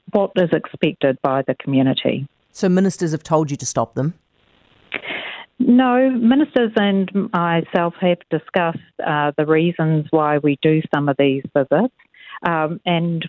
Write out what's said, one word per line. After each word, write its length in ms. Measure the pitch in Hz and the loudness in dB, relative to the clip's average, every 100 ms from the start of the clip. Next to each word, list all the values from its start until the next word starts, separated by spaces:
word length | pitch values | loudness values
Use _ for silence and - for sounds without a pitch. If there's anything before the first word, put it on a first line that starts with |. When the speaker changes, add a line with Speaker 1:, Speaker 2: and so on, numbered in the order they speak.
| - | -4
Speaker 1:
what 180 | 208 196 - | -2 0 0
is 140 | 170 | 0
expected 680 | 165 - - 160 151 139 131 | 0 -4 -4 -4 0 -2 0
by 220 | 139 135 | -2 0
the 140 | 135 131 | -2 -4
community. 720 | - 135 135 127 123 120 139 _ _ | 0 2 2 0 -2 -4 -6 _ _
Speaker 2:
So 160 | - 190 | -4 0
ministers 420 | 185 190 - 170 | 2 0 -2 -4
have 140 | 151 | -4
told 260 | - 156 151 | -2 0 0
you 60 | 139 | -4
to 100 | 123 | -6
stop 280 | - 117 | -4 -4
them? 200 | - 147 - _ _ _ _ _ _ _ - - - - - - - | -4 -4 -6 _ _ _ _ _ _ _ -12 -10 -12 -12 -16 -10 -2
Speaker 1:
No, 520 | - 247 254 247 262 | 4 4 4 2 2
ministers 640 | 254 226 269 302 254 233 | 2 2 4 2 0 0
and 560 | 220 202 196 185 196 - | 0 2 0 0 -2 -2
myself 640 | 175 170 170 156 185 170 - | -2 0 0 0 -2 -2 -2
have 180 | 180 175 - | -2 -2 -4
discussed, 480 | 160 - 185 170 160 - - - | -6 -4 -2 -2 -4 -12 -10 -4
uh, 240 | 151 147 143 | -2 0 0
the 100 | 151 | 2
reasons 600 | 160 170 170 160 156 151 | 2 2 0 0 0 0
why 280 | 160 151 147 | 0 2 2
we 200 | 147 143 | 0 0
do 220 | 160 156 - | 2 2 0
some 160 | 147 143 | -2 0
of 60 | 139 | 2
these 240 | 139 135 - 143 | 0 0 -2 -2
visits, 380 | 131 147 254 - _ _ - - | 0 0 0 -4 _ _ -20 -8
um, 380 | 175 165 156 170 | -4 -2 -2 -4
and 400 | - 170 170 165 | -2 -2 -2 -4